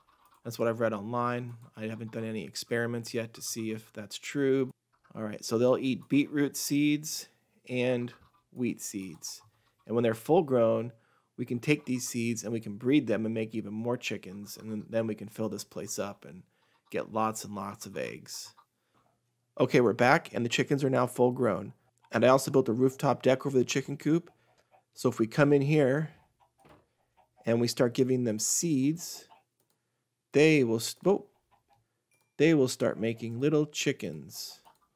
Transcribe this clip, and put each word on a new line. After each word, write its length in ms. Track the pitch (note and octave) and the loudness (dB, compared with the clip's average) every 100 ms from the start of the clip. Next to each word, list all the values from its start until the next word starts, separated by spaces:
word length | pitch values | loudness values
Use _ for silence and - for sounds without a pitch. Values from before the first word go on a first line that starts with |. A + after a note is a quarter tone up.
| _ _ _ _ | _ _ _ _
That's 160 | B2 A#2 | -14 -2
what 80 | A#2 | -2
I've 120 | A2+ | 2
read 120 | A2+ | 0
online. 640 | G#2+ G#2 A#2+ A#2+ B2 B2 A#2 A#2+ - | 0 -4 -2 -2 -4 -8 -12 -18 -10
I 100 | A2 | -8
haven't 240 | A2 A2 | -8 -8
done 140 | A2+ A2 | -8 -6
any 180 | A2 | -6
experiments 720 | D#2 - - A#2 A#2 A#2+ A2+ | -8 -10 -4 -2 -2 -4 -6
yet 200 | A#2+ A2+ | -6 -6
to 80 | - | -8
see 300 | - A#2+ A2 | -10 -6 -6
if 200 | A2 - | -8 -10
that's 240 | - G2+ - | -16 -14 -14
true. 540 | - C#3+ C3+ C3+ C3 - _ _ _ | -8 0 2 2 0 -6 _ _ _
All 100 | - | -10
right, 200 | G#2+ G#2 | -10 -8
so 140 | - A2+ | -2 2
they'll 200 | B2 A#2 | 4 4
eat 320 | C3 A2+ - | 2 -2 0
beetroot 460 | C#3 C#3+ D3 C#3+ - | 2 2 0 0 -2
seeds 720 | - C#3+ D3 D3 D3+ - - _ _ _ - | -2 2 2 0 -2 -10 -12 _ _ _ -8
and 460 | B2+ B2 B2 A#2+ - _ _ _ | -2 0 0 -4 -10 _ _ _
wheat 300 | - A#2+ A2 | -6 -4 -4
seeds. 600 | - G#2 F#2+ D#2 - - _ _ _ _ - | -8 -10 -10 -12 -14 -14 _ _ _ _ -4
And 80 | |
when 100 | A2+ | 0
they're 120 | A#2 A2+ | 0 0
full 260 | - E3 | 2 2
grown, 520 | D3+ B2+ A2+ A2+ A#2 - _ _ _ - | 4 2 4 2 -4 -12 _ _ _ -12
we 80 | B2+ | -6
can 140 | A#2+ | -4
take 260 | C3 D3 C#3 | 0 0 0
these 220 | B2+ - | -6 -4
seeds 360 | A#2+ A#2 A#2 | -4 -2 -2
and 80 | F#2+ | -4
we 80 | A#2 | -6
can 180 | A2 G2+ | -6 -4
breed 300 | B2 D3 A#2 | 2 2 2
them 180 | G#2 A2 | 0 0
and 80 | |
make 200 | A2+ A2 | -4 -4
even 200 | A2+ G2+ | -6 -8
more 220 | G#2+ A#2 B2 | -6 -4 -4
chickens. 600 | - G2+ F#2+ G2 G#2 - | -6 -10 -10 -14 -14 -14
And 140 | G#2+ | -10
then, 140 | G#2+ - | -10 -6
then 180 | A2+ A2+ | -4 -4
we 80 | G#2+ | -6
can 140 | G2 | -10
fill 180 | - A2+ | -8 -6
this 160 | G#2 | -6
place 360 | - - G2+ - | -10 -12 -10 -8
up 260 | G2+ G2 C2+ | -8 -10 -18
and 180 | D#2+ - _ _ _ _ | -20 -20 _ _ _ _
get 240 | F#2+ - | -8 -6
lots 320 | G#2+ A2 A2 G2+ | -2 -2 -4 -8
and 80 | |
lots 320 | G2+ G2 G#2 G2 | -10 -10 -10 -12
of 100 | F#2 | -8
eggs. 600 | B1 A#1 A#2+ - - - _ _ _ _ _ _ _ _ _ - | -8 -10 -14 -16 -16 -20 _ _ _ _ _ _ _ _ _ -2
Okay, 220 | C#3 C#3+ | 2 4
we're 120 | A#2 | 4
back, 400 | - B2 D#3+ - | 4 4 4 2
and 120 | A2 A#2+ | -4 -2
the 40 | |
chickens 340 | - C3 C#3 | -2 0 0
are 60 | C3+ | 0
now 160 | B2+ B2 | 0 0
full 260 | - B2 | 2 2
grown. 420 | B2+ B2 F#2 G2+ - _ _ _ | 2 0 0 -6 -14 _ _ _
And 120 | A#2 | 4
I 60 | A#2 | 6
also 200 | C#3 - | 6 4
built 200 | C#3 B2+ | 2 2
a 40 | |
rooftop 480 | A2+ C3 C3 C#3+ B2 | 2 0 2 0 2
deck 240 | B2+ C3 C#3+ | 2 2 2
over 120 | C3+ | 0
the 80 | A#2+ | 0
chicken 320 | C3+ C3 C#3+ | -2 -4 -6
coop. 340 | - E3 - _ _ _ _ _ _ | 0 0 -2 _ _ _ _ _ _
So 160 | - B2+ | -4 -2
if 100 | - | 0
we 80 | A2 | 0
come 260 | - C#3+ | 4 6
in 80 | C#3+ | 6
here 500 | C#3 D#3 C3 C#3+ D#3 - _ _ _ _ _ - _ _ _ _ _ _ - | 6 4 4 2 -2 -10 _ _ _ _ _ -20 _ _ _ _ _ _ 0
and 160 | A#2 | 2
we 60 | A#2+ | 2
start 260 | - B2+ | 2 0
giving 300 | A#2 B2+ B2+ | 2 2 2
them 160 | A#2+ G#2+ | 0 0
seeds, 840 | - - E3+ C#3 C3+ E3 - - - _ _ _ _ _ _ _ _ _ _ | -2 0 0 2 2 -2 -8 -16 -20 _ _ _ _ _ _ _ _ _ _
they 320 | C#3 D#3 D#3 | 4 6 6
will 160 | A#2+ A2+ | 4 2
st-, 260 | - - F3+ | -2 -2 0
oh, 180 | G#3 - _ _ _ _ _ _ _ _ _ _ - | 0 -2 _ _ _ _ _ _ _ _ _ _ 2
they 160 | D3+ | 6
will 140 | D#3+ B2+ | 6 4
start 320 | - A#2 - | 2 -2 0
making 400 | A2 A2+ A2+ A#2 | -4 -4 -8 -2
little 260 | C#3+ D3+ D3+ | 0 2 0
chickens. 960 | - D3+ C3+ F#2+ D2+ C2+ - - - _ _ _ | -2 -2 -2 -6 -10 -14 -14 -14 -16 _ _ _